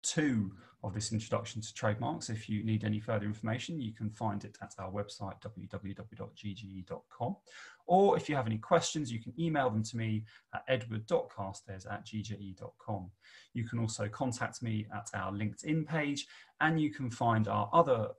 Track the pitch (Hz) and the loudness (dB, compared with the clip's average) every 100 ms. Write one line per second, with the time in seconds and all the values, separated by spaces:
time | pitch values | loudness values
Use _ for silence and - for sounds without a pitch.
0 | - - 151 117 95 - - - 110 98 | 0 2 4 4 2 -4 -20 -10 -6 -4
1 | 107 110 - 113 110 110 107 - 110 107 | -2 -2 0 -2 -2 -8 -8 -2 0 0
2 | 123 160 - 110 - 104 110 107 107 107 | -2 -4 -4 -6 -2 -2 2 2 2 -2
3 | 107 110 104 104 110 110 - 165 113 110 | 0 0 0 -2 -2 -2 -2 -4 -6 -4
4 | 107 - 110 101 98 - 98 - 95 101 | -6 -2 -2 -2 -8 -14 -14 -10 -6 -6
5 | 101 - 98 95 - - 101 98 98 98 | -6 -8 -10 -8 -12 -12 -10 -8 -8 -10
6 | 110 110 107 - 104 98 101 98 90 - | -12 -12 -14 -10 -8 -8 -10 -12 -10 -12
7 | _ - 120 202 - - - - - 180 | _ -4 -4 -4 -10 -18 -18 -14 4 8
8 | 196 165 - 143 113 110 - 175 170 160 | 8 6 2 0 2 -2 4 4 4 -2
9 | 135 117 - 120 165 151 127 107 110 117 | -2 -4 -6 -2 2 4 4 2 0 -2
10 | 110 110 110 - _ 101 - 131 113 107 | 0 0 -2 -16 _ -10 0 0 0 -6
11 | 110 170 - - 95 92 - 95 - 101 | 0 0 0 -6 -8 -8 -10 -12 -8 -10
12 | - 107 107 101 101 92 - _ - 104 | -6 -6 -4 -6 -8 -10 -14 _ -6 -6
13 | 92 - - - - 127 117 120 113 - | -6 -14 -20 -20 -10 -6 -4 0 -2 0
14 | 107 - 131 113 117 - 117 107 107 104 | -4 -2 -2 0 -4 -4 -2 -2 -2 -8
15 | 104 101 95 101 107 - 156 156 151 156 | -6 -4 -4 -2 -2 -2 0 0 2 0
16 | 147 143 - - - _ 151 160 151 143 | 0 -2 -6 -14 -20 _ 4 6 2 0
17 | 127 117 120 110 107 104 104 165 151 117 | -4 2 4 6 4 2 6 6 8 6
18 | 104 | 4